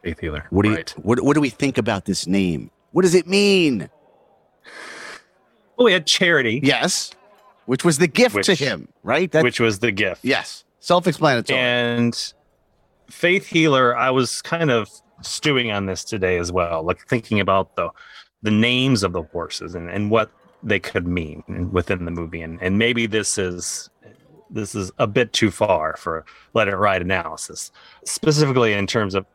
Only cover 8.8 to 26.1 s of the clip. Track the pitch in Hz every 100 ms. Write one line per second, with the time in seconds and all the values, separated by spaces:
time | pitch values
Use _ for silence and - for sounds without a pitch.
8.8 | - _ 95 139 185 156 131 - 113 98
9.8 | 120 98 101 87 120 120 - - _ _
10.8 | - 180 175 151 156 123 - 131 123 123
11.8 | 120 120 120 - - _ _ _ _ _
12.8 | _ _ - - 175 190 190 170 160 131
13.8 | 123 120 131 131 120 - - 165 160 117
14.8 | 104 - _ _ - - 156 135 120 101
15.8 | 98 92 - 107 92 90 87 90 85 82
16.8 | 82 90 - 123 - 107 95 98 92 -
17.8 | 85 - - - - _ 107 104 117 127
18.8 | 131 120 95 87 78 87 82 - 87 87
19.8 | 85 92 104 113 110 _ _ _ 113 101
20.8 | - 101 87 90 78 78 - 98 90 92
21.8 | - 92 87 85 82 82 82 85 90 98
22.8 | 117 117 113 107 101 - 92 90 - -
23.8 | - _ - - _ - _ 135 101 104
24.8 | 90 - 113 107 117 - 110 - 104 87
25.8 | 78 - 85